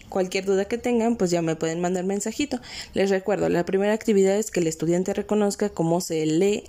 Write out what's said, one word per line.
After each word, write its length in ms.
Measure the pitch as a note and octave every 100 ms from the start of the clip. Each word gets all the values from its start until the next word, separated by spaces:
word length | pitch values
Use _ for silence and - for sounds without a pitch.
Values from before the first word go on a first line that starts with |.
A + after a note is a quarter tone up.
| -
cualquier 380 | G3 F#3 F#3+ F#3+
duda 200 | F#3+ G3
que 120 | A#3
tengan, 400 | B3 A#3+ A3+ A#3
pues 140 | F#3
ya 100 | F3
me 140 | D#3+ D#3+
pueden 260 | E3 E3
mandar 220 | F3+ F#3
mensajito. 580 | F#3 G3+ A3 A3 D4 B3 - - -
Les 160 | - G3
recuerdo, 400 | F#3+ F#3+ F#3 E3
la 160 | F3 F3
primera 280 | F#3+ G3+
actividad 440 | A3 - G3 F#3+ G3+
es 140 | A3
que 80 | F3+
el 80 | D#3+
estudiante 480 | D#3 D#3+ F3 F#3 G3
reconozca 540 | G3 G#3+ G3+ G3 G#3
cómo 300 | G3+ E3 F3
se 240 | - D#3+ D#3
lee 380 | D#3 G3 G#3